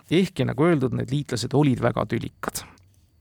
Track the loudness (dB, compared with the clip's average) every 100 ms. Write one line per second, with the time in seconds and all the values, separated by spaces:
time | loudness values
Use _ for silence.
0 | -2 0 2 0 -2 2 2 2 0 -2
1 | -2 -4 -4 -4 0 2 4 2 0 0
2 | -2 -4 -6 -8 -8 -8 -10 -20 _ _
3 | _ _